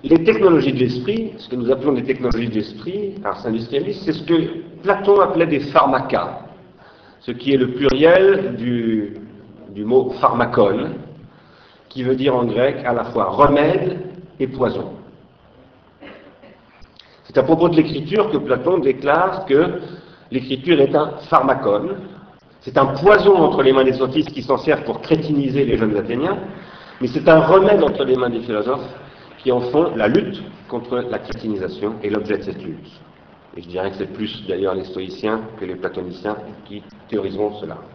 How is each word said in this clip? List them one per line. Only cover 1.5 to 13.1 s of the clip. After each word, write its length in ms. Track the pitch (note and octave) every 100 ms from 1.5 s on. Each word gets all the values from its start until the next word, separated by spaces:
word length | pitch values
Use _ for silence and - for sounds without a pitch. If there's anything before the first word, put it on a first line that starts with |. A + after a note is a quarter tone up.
| B2
nous 140 | A#2
appelons 220 | B2+ C#3
les 120 | B2+
technologies 440 | A#2 B2 B2 A2 A#2+
de 60 |
l'esprit, 640 | G#2+ G#2+ - E3+ G3 G3+ G3
Ars 220 | G2+ - A#2+
Industrialis, 540 | A2+ A#2 C#3 - C#3
c'est 80 | -
ce 100 | D3+
que 400 | - E3 - - - -
Platon 380 | F#3+ G3 G3+ G3
appelait 260 | F3+ E3 E3
des 140 | C#3+
pharmacas, 800 | - D#3 C#3+ C3 - G#2+ E2+ - - - - - - - - _
ce 120 | -
qui 200 | A#2+ B2+
est 40 | C3+
le 160 | B2
pluriel 800 | B2 C3+ C3 D#3+ F3+ G3 - B2+ A#2+
du, 600 | A#2+ A#2+ A2+ A2 G2+ G#2+ - - - - -
du 140 | G2+
mot 260 | G#2+ C3 B2+ -
pharmakon, 680 | B2+ A#2+ A#2 - G2+ - - - - - - - _ - _ _ _
qui 140 | C3
veut 120 | B2+
dire 220 | C3 C3+ B2+
en 80 |
grec 320 | A#2+ G#2+ C3 -
à 80 | B2
la 120 | A#2+
fois 240 | A2